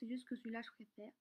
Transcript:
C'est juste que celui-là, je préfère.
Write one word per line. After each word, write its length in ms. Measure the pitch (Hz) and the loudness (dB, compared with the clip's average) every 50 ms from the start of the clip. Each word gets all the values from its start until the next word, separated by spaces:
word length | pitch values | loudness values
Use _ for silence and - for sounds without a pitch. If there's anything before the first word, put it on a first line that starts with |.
C'est 80 | 247 226 | 0 2
juste 180 | 247 254 254 | 2 0 2
que 80 | - 254 | 0 0
celui-là, 280 | 247 - 226 226 226 240 | 0 2 0 0 2 0
je 80 | - | -2
préfère. 420 | - - 220 - _ - 208 247 - _ | -6 -12 -14 -14 _ -10 -10 -10 -12 _